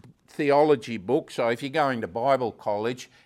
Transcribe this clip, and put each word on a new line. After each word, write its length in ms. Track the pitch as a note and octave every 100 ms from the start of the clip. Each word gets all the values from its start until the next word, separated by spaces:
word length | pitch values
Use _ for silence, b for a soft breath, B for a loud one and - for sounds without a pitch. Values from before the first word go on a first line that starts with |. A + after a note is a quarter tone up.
| - _ _
theology 680 | - D3 C#3 D3+ C#3+ B2 A2+
book, 340 | F2+ D3 -
so 180 | - A#2+
if 120 | A#2+
you're 80 | D3+
going 320 | D#3 C#3+ A#2+
to 60 | G#2
Bible 440 | G2+ C3 C3+ A#2
college 580 | - - G#2 A2+ B2+ - b